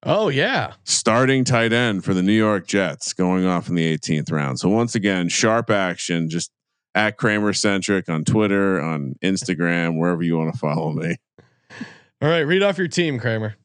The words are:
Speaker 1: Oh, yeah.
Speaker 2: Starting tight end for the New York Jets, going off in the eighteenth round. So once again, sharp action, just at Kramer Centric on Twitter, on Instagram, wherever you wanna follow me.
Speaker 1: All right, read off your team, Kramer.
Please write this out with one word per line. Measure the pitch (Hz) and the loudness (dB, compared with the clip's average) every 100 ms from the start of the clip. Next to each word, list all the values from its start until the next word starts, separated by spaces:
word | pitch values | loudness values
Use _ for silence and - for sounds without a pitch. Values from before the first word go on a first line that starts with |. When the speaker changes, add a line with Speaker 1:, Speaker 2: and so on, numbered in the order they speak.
Speaker 1:
Oh, | - 180 214 | 0 0 2
yeah. | 139 160 160 101 - | 0 0 -2 -4 -8
Speaker 2:
Starting | - - - 113 131 135 | -4 -2 2 2 4 2
tight | 127 123 113 | 2 2 4
end | 117 120 98 | 2 2 0
for | 92 | 0
the | 95 | 0
New | 92 | 2
York | 110 107 101 82 | 4 4 0 0
Jets, | 101 92 69 - | 0 0 -4 -10
going | - 90 92 92 | -2 0 2 2
off | 90 85 | 0 0
in | 87 | 0
the | 82 | 0
eighteenth | 78 - 78 76 | -2 -2 -2 0
round. | 78 71 64 | -2 -2 -2
So | 90 | 0
once | 107 117 113 | 2 0 0
again, | 101 92 87 | 0 0 0
sharp | - 117 113 117 | 0 2 2 2
action, | 104 92 85 - 85 82 | 0 0 -4 -4 -2 -2
just | 82 - _ _ _ _ 101 | -4 -6 _ _ _ _ -2
at | 107 104 | -2 0
Kramer | 113 104 104 | 0 2 0
Centric | 101 107 98 92 98 87 | 0 0 0 0 -2 0
on | 80 | -2
Twitter, | 80 110 107 98 98 95 | 0 2 2 2 2 0
on | 76 80 69 69 | -2 -4 -6 -4
Instagram, | 92 98 - 82 85 87 85 82 | -2 -2 -2 -2 0 0 0 0
wherever | 85 85 | 0 0
you | 85 82 | 0 0
wanna | 80 | 0
follow | 80 76 76 78 | -2 -4 -2 -2
me. | 76 80 82 _ _ _ _ _ - - - _ _ | -4 -4 -6 _ _ _ _ _ -16 -16 -18 _ _
Speaker 1:
All | 147 | 0
right, | 165 | 0
read | 147 185 | 2 2
off | 202 180 | 2 0
your | 180 | -2
team, | 175 165 131 | 0 -2 -2
Kramer. | 120 113 107 104 | -2 -2 -4 -8